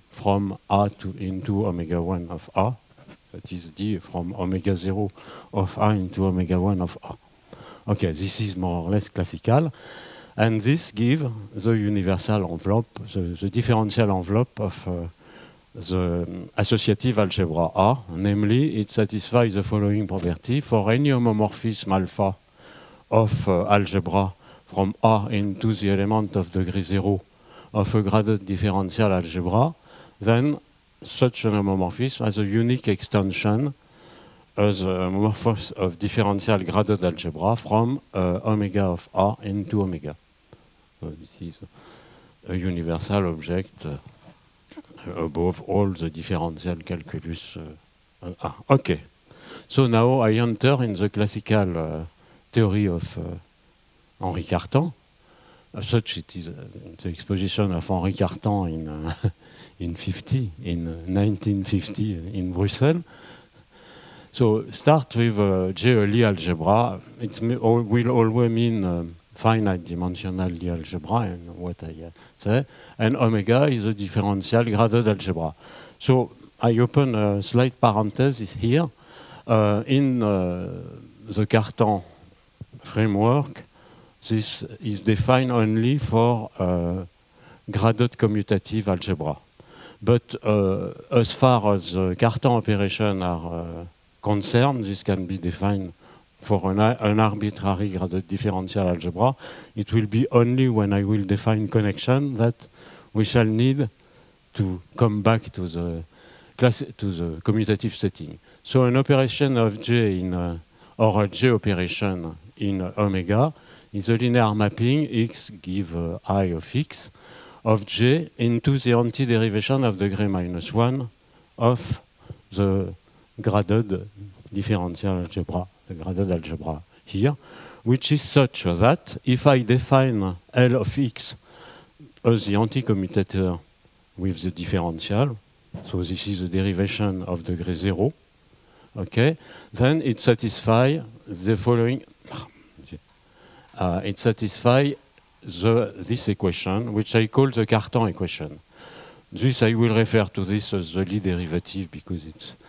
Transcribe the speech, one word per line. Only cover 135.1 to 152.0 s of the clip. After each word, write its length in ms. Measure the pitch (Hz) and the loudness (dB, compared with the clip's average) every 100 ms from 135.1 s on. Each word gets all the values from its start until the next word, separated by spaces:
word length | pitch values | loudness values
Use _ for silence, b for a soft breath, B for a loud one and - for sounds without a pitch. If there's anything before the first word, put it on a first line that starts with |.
| 104 143 107 - _ _ - | 0 0 -2 -14 _ _ -16
so 140 | - 90 | -6 -4
this 260 | 87 92 104 | -4 -4 -4
is 140 | 92 | -4
the 80 | 90 | -2
derivation 720 | 95 98 90 98 - 104 92 | 0 0 0 -2 0 -2 -2
of 200 | 92 85 | -4 -6
degree 300 | 87 87 87 | -4 -4 -4
zero, 380 | 82 95 87 127 - _ _ _ b b b b 107 | -2 -2 0 0 -2 _ _ _ b b b b -10
okay, 420 | - 113 139 160 B B B | -4 2 2 0 B B B
then 280 | 107 127 160 | 0 2 2
it 180 | 135 107 | 0 0
satisfy 800 | - 113 110 - 113 113 131 156 113 - - | 2 2 0 -2 2 4 4 0 -6 -18 -14
the 280 | 90 95 107 | -4 0 2
following, 480 | 113 120 117 135 - _ - - - - _ - - - _ _ B B B B B - | 2 2 2 0 -6 _ -16 -16 -16 -20 _ -20 -20 -20 _ _ B B B B B -4
uh, 240 | 90 90 | -2 -2
it 140 | 98 95 | -4 0
satisfy 760 | 117 107 107 - 120 131 143 - _ _ _ _ | 0 0 -4 0 2 4 2 -4 _ _ _ _
the, 500 | - 87 110 113 101 95 | -14 -2 2 2 0 -6
this 320 | 90 117 - | -6 -4 -2
equation, 640 | 98 95 82 95 98 120 | -2 -2 -2 -2 -4 -2
which 220 | 107 104 113 | -4 0 0
I 120 | 110 | 2
call 220 | 135 135 | 2 2
the 160 | 117 104 | 0 2
Cartan 440 | 110 - 120 110 | 0 2 0 0
equation. 500 | - 87 - 76 76 _ B B B B B _ | -2 -6 -6 -8 -14 _ B B B B B _
This, 300 | 90 131 123 | -2 0 4
I 140 | 113 113 | 4 4
will 200 | 117 110 | 4 4
refer 300 | 110 113 98 | 4 2 2
to 180 | - | -2
this 300 | 92 104 - | -2 -2 -2
as 200 | 98 80 | -4 -2
the 120 | 90 90 | -4 -2
Lie 140 | 104 | -2
derivative 720 | 92 87 85 85 - 95 87 | -2 -2 -2 -4 -4 -8 -10
because 340 | 85 | -12